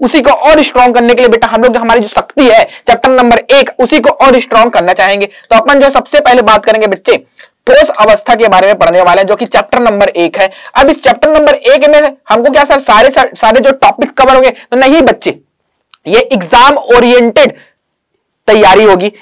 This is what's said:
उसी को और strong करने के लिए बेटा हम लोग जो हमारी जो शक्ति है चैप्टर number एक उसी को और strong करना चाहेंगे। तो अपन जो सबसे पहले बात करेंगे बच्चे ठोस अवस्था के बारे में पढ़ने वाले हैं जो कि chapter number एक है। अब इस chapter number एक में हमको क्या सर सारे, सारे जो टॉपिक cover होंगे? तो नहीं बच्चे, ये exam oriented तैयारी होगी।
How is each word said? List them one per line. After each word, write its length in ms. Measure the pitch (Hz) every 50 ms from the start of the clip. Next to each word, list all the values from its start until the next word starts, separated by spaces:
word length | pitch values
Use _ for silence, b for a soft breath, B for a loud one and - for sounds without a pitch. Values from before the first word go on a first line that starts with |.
उसी 200 | 285 226 - 302
को 100 | 233 285
और 300 | 247 - - 302 311 302 277
strong 320 | - - 254 247 247 233
करने 180 | 247 233 233 247
के 80 | 247
लिए 80 | 254 233
बेटा 180 | 226 226 226
हम 160 | 226 226 220 240
लोग 100 | 254 220
जो 60 | 220
हमारी 200 | 233 226 226 240
जो 80 | 208 208
शक्ति 360 | - - - - - - 269
है 180 | 240 214 226 -
चैप्टर 460 | - - - _ - 233 233 - 262
number 260 | 262 254 240 240 233 220 - -
एक 180 | 269 277 262 - - -
उसी 200 | 254 - 311 285
को 100 | 226 277
और 300 | - - 247 269 254 -
strong 320 | 262 - 233 220 226 240
करना 220 | 226 185 170 180 190
चाहेंगे। 320 | 208 190 196 202 202 196
तो 300 | 196 - - _ - -
अपन 240 | - - 277 285 277
जो 100 | 277 277
सबसे 300 | 269 262 - - - 294
पहले 220 | - - 247 254 220
बात 220 | 220 214 208 214
करेंगे 220 | 226 220 220 214
बच्चे 280 | 202 190 - - 247 214 135 b b b b b b b _ _
ठोस 220 | - 262 294 311 -
अवस्था 440 | - 214 208 220 208 - - 247 240
के 120 | 214 233
बारे 200 | 208 185 185 190
में 100 | 202 208
पढ़ने 240 | 196 170 165 170 185
वाले 200 | 180 175 175 190
हैं 60 | 196
जो 80 | 180 -
कि 100 | - 247
chapter 320 | - - 214 202 - 254 254
number 280 | 240 226 202 202 202 185
एक 280 | - 175 170 165 -
है। 120 | 202 190 190 B B B B -
अब 140 | 254 269 302
इस 140 | 311 - -
chapter 260 | 262 226 - - 302
number 220 | 311 311 302 294 269
एक 340 | - - 240 277 269 294 294
में 120 | 302 294 302 277 269 - _ -
हमको 220 | - 233 233 285
क्या 120 | 269 294 285
सर 160 | 269 285 277
सारे, 300 | 269 - - 220 247 277 269 - - - -
सारे 240 | - 240 220 226 269
जो 120 | 269 269 269
टॉपिक 380 | - - - - - 208 - -
cover 220 | - 262 262 262
होंगे? 140 | 254 262 254
तो 280 | - - - _ 240
नहीं 240 | 254 262 269 294 330 277
बच्चे, 340 | 233 - - - 175 - - _ _ _ _ _ _ _ _ _ _ _ _ _
ये 120 | 151 196 233 254
exam 540 | - 262 196 175 160 254 233 254 285 294 - - - 240
oriented 580 | 240 247 240 247 247 233 233 214 311 277 - b b b b b b _ _ _ _ _ _ _ _ _ _ _ _ _
तैयारी 360 | - 214 220 202 185 185 208 220
होगी। 280 | 208 190 180 190 208 b b